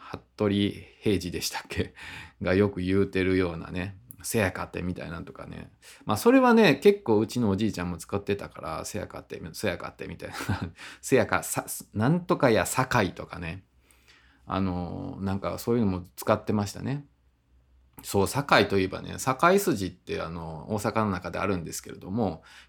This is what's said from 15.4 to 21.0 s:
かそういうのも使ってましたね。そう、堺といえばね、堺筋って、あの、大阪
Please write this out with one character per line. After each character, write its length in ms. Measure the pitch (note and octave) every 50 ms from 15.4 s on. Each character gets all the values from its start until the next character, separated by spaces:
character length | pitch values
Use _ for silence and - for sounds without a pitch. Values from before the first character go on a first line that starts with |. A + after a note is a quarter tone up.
か 180 | F#2 F2 F2+ F2+
そ 160 | - A#2+ A#2+
う 40 | B2
い 0 |
う 40 | A2
の 60 | G2
も 140 | F#2 F2+ F2 - _
使 160 | - - - G#2+
っ 100 | G2+ -
て 100 | - G#2+
ま 140 | G#2+ G2+
し 60 | G2 -
た 100 | - -
ね。 240 | A2+ C3+ D3 C#3+ _ _ _ _ _ _ _ _ _ _ _ _ _ _ _ _ _ _ - -
そ 220 | - - G2+ F#2+
う、 40 | F2+
堺 400 | - C3+ C#3+ - E3 B2 G#2 -
と 100 | G#2 G2
い 60 | F#2+
え 40 | F#2
ば 120 | F#2 F2
ね、 140 | F2 F2+ F2 F2+
堺 400 | - C3 C3 - D#3+ F3 F#3+ G3
筋 280 | G3 F#3 C3+ G2+ G2
っ 40 | E2+
て、 300 | - _ _ - E2+ E2+
あ 80 | E2+ E2
の、 380 | E2+ E2+ E2 E2 D#2+ D2+ - -
大 100 | G#2+ G#2
阪 260 | - A2 - A2+